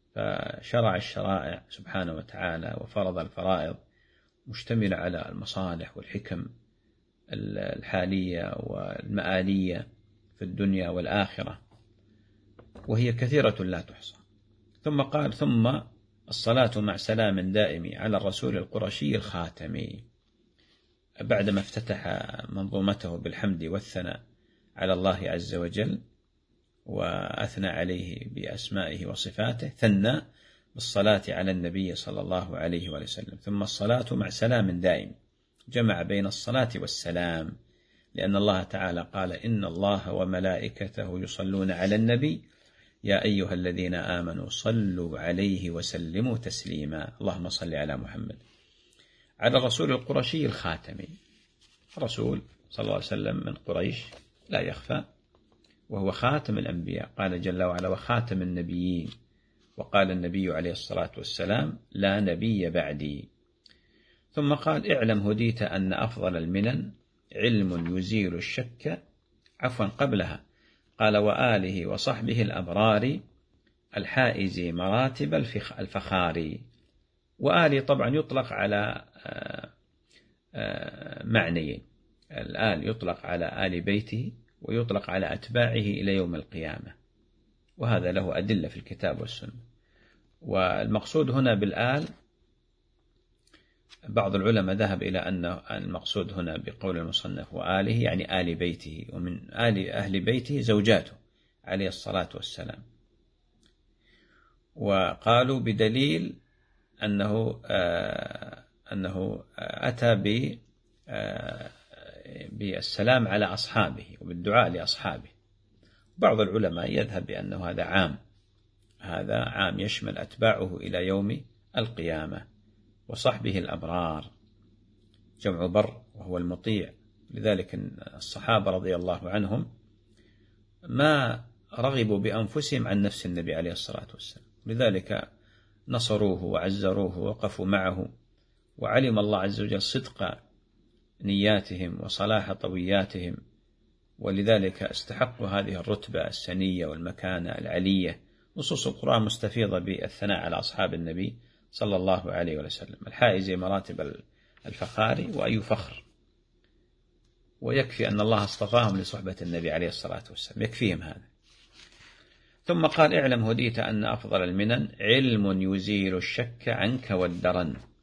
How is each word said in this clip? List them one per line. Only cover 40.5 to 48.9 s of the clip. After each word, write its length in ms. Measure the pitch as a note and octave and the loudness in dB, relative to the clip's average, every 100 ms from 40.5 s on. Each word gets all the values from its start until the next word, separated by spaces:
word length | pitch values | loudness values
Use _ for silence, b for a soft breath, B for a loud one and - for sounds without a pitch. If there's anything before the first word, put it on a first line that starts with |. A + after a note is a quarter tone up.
| F#2 A2 - G2 - F#2+ F2+ | 0 -2 -6 -8 -6 -6 -6
يصلون 520 | F#2 - F#2+ F#2+ F#2+ | -6 -6 -2 0 0
على 240 | F2 F#2+ G#2 | 2 2 4
النبي 460 | A2+ A#2+ D3 E3 - b b b b b | 4 4 2 -2 -8 b b b b b
يا 220 | - G2 G#2+ | 0 2 4
أيها 280 | G2 F#2 | 2 2
الذين 420 | F#2 F2+ F2+ F2+ F2 | 0 -2 0 -2 -2
آمنوا 540 | F#2 F2+ F2 E2+ F2 | -2 -2 -2 -6 -6
صلوا 680 | - A2+ A2+ G2+ F2+ E2+ D#2 | -4 2 2 2 0 -2 -4
عليه 520 | E2 F2 G2+ F#2+ F2+ | -2 2 2 2 -2
وسلموا 640 | E2+ - E2 E2 F2 B2 A#2 | -4 -4 -4 -4 0 0 0
تسليما". 760 | A#2 - - D2+ D2+ D#2 D2 - | -4 -6 -6 -6 -4 -6 -8 -6
اللهم 280 | G2+ F2 F2 | -4 -2 -4
صل 240 | - F2 | -6 -4
على 240 | D2+ D2+ C2+ | -4 -2 -4
محمد. 400 | A#1 - - - - b b b b | -6 -8 -10 -12 -20 b b b b